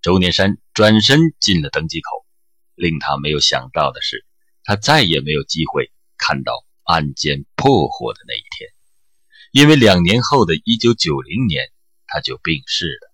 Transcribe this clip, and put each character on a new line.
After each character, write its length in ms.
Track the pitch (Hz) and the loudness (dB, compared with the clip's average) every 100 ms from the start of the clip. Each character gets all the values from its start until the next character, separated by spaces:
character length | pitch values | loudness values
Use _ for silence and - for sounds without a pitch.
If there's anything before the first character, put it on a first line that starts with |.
周 180 | - 92 | 2 2
年 120 | 90 | 2
山 280 | 82 98 - _ | 2 0 -2 _
转 280 | - 107 110 | 2 4 4
身 180 | 104 143 160 - | 4 4 2 0
进 220 | - 90 | -2 0
了 60 | 71 | -2
登 160 | 80 80 | -6 -6
机 140 | 82 | -10
口， 240 | - - _ _ _ _ _ _ | -12 -16 _ _ _ _ _ _
令 240 | 87 78 | -4 -4
他 180 | 71 71 | -6 -6
没 140 | 73 | -4
有 80 | 73 | -2
想 300 | - 67 64 | -2 -2 -6
到 180 | 78 71 | -4 -4
的 100 | - | -4
是， 240 | - - _ _ _ _ | -10 -10 _ _ _ _
他 120 | - 104 | -6 -4
再 260 | 107 151 | 2 2
也 200 | 98 76 | 2 0
没 100 | 69 | -2
有 120 | 76 | -6
机 220 | 69 82 78 | -4 -6 -4
会 260 | 73 62 _ _ - | -4 -6 _ _ -8
看 260 | - 71 | -4 -4
到 220 | 62 60 _ _ | -6 -10 _ _
案 300 | - 82 73 | -4 -2 -2
件 320 | 67 76 71 - - | -6 -6 -6 -8 -2
破 320 | 135 120 71 | 2 2 0
获 240 | - - | -4 -10
的 60 | - - | -12 -12
那 80 | 55 | -14
一 80 | _ - | _ -18
天， 120 | - _ _ _ _ _ _ _ - | -18 _ _ _ _ _ _ _ -2
因 160 | 131 147 | 4 6
为 80 | 151 | 8
两 260 | 110 90 | 6 6
年 180 | 87 117 | 4 2
后 240 | - 143 90 | 2 2 2
的 100 | 80 | 0
一 220 | - 117 | -2 0
九 160 | 117 | 2
九 260 | 117 82 69 | 0 -2 -4
零 260 | 65 98 120 | -4 -4 -2
年 240 | 69 64 _ _ _ - | -4 -8 _ _ _ -10
他 140 | - | -10
就 160 | - - | -8 -8
病 260 | 82 80 - | -6 -6 -6
逝 200 | - 85 | -8 -8
了。 260 | 64 _ | -10 _